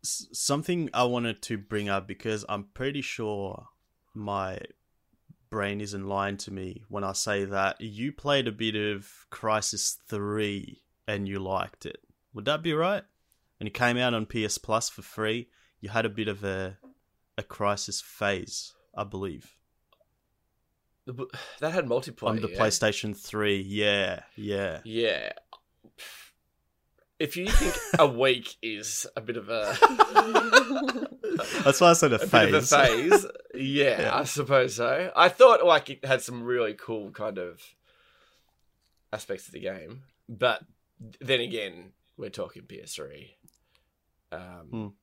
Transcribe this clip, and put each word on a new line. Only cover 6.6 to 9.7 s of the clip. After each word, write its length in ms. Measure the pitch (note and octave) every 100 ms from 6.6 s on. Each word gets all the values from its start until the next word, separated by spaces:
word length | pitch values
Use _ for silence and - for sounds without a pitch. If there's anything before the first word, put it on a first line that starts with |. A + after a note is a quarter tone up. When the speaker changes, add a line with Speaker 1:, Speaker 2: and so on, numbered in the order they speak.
| F#2 G#2+ G#2+
Speaker 1:
when 140 | G2+
I 100 | G2
say 320 | G2 - G2+ G2
that 340 | G2 F#2+ -
you 320 | A2 G#2 B2+
played 360 | D3 C#3+ C#3+ A#2+
a 40 |
bit 220 | G#2 A2
of 540 | G#2+ G#2 G2+ G2+ - _
Crysis 680 | - A2+ G#2+ -